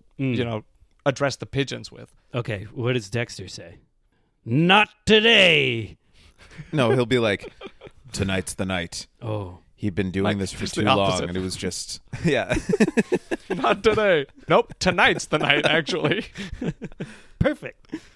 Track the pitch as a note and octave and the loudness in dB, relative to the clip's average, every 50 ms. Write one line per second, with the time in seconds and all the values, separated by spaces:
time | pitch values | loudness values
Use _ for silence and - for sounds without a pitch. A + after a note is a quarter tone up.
0 | _ _ _ - C#3 C3 B2 B2 B2 A#2 A#2 A2 - _ _ _ _ _ _ _ | _ _ _ -6 -4 -2 -2 -2 -2 -2 -4 -6 -8 _ _ _ _ _ _ _
1 | - C#3+ C3 - C#3+ C3+ A#2+ - - - - C3+ C#3 B2 - A#2 A#2 - - A#2 | -2 -2 0 0 0 -2 -2 -4 -8 -6 -4 -4 -2 -2 -4 -10 -12 -14 -18 -20
2 | A#2 - _ _ _ _ - B2+ A2+ - A2 G2 G2+ G#2 - - A2+ A#2+ B2+ B2 | -20 -20 _ _ _ _ -6 -6 -4 -4 -6 -6 -8 -10 -8 -4 -2 0 0 -2
3 | G#2 F#2+ - A#2 A#2+ - - - G2 F2+ - - F#2 E2+ E2 - _ _ _ _ | -2 -4 -4 -4 -4 -6 -8 -14 -14 -14 -16 -16 -16 -18 -20 -20 _ _ _ _
4 | _ _ _ _ _ _ _ _ - A2+ A2+ C#3+ E3 F3 F#3+ G3+ G#3 - - _ | _ _ _ _ _ _ _ _ -6 -2 0 2 4 6 6 4 4 2 -2 _
5 | - - G#3 A3 G#3+ A#3 A#3 G#3+ F#3+ F3 D#3+ D3 C#3 C3 A#2+ A2+ G#2+ F2 - - | 2 4 4 6 6 6 6 6 6 6 6 4 2 0 -2 -4 -6 -8 -12 -18
6 | _ _ _ _ - - _ _ - - - - D3 - - D3+ B2+ A2+ B2 B2+ | _ _ _ _ -20 -20 _ _ -20 -20 -20 -18 -14 -6 -2 0 2 2 4 2
7 | B2 A2 A2+ B2 A#2 A2 G2+ F2+ - - - - - - - - - - - - | 2 2 2 2 2 2 2 0 -4 -8 -16 -16 -18 -18 -18 -18 -20 -20 -20 -20
8 | - B2 G#2+ - G2+ G2 F#2+ F#2+ F2+ - - - G#2 F#2+ F#2+ F2+ E2+ E2+ - - | -18 -10 -6 -4 -4 -2 -2 -4 -4 -6 -6 -6 -4 -4 -4 -4 -6 -6 -10 -12
9 | - - _ - - A2 G#2+ G#2+ G2+ F2+ F2+ - _ _ _ _ - G#2 F2 F#2 | -14 -16 _ -14 -10 -8 -6 -6 -8 -10 -14 -18 _ _ _ _ -6 -4 -2 -2
10 | G2 F#2 E2+ F#2+ G2 - G#2 G2+ F#2+ F#2 - - - - - - G#2+ G#2 C3 - | -2 -2 0 0 0 0 0 0 -2 -4 -6 -6 -8 -6 -4 -2 0 2 2 4
11 | G2 G2 F#2 F2+ F2 E2+ F2+ F#2 F#2 F#2 F2+ - - F#2 F2+ - - - - - | 2 2 0 0 -2 -4 -4 -4 -6 -6 -6 -6 -6 -6 -6 -8 -10 -12 -14 -16
12 | - - - - - E3+ D3 A#2+ G2 - - - - - F#3 - A3 - - - | -14 -14 -8 -4 0 0 2 0 0 0 -2 -2 -2 0 0 2 2 2 2 0
13 | - - - F#3+ - - - - - - G3 E3+ C4+ - G3+ G3+ G3 A3+ G#3+ G#3+ | -2 0 -2 -4 -4 -4 -8 -8 -6 -6 -6 -2 0 0 0 2 2 2 2 4
14 | G#3+ G3+ F3+ D#3 C3+ - - - - - D#3 G3+ A#3 - - - - F#3 F3 F3 | 4 4 4 2 0 -2 -10 -10 -2 2 2 2 2 2 -4 -4 -2 0 2 4
15 | A3 C4 F#3 - - - - D#3 - C#3+ C#3+ D3 D3 D3+ D3+ E3 D#3 - - D#3+ | 4 4 4 2 -2 -2 -2 0 2 2 2 4 4 2 2 2 0 0 -2 -2
16 | D3 D3+ E3 G#3 - - - - G3+ F3+ - - - - - - A#3+ - - - | 0 0 -2 -2 -4 -8 -10 -12 -12 -12 -10 -8 -6 -8 -8 -8 -10 -14 -12 -12
17 | G3 - - - - - - - - C4+ D4+ - - B2+ - _ - - - D#4+ | -14 -14 -14 -18 -20 -8 -2 0 0 0 0 -2 -6 -14 -14 _ -18 -14 -14 -14
18 | - - - | -14 -16 -20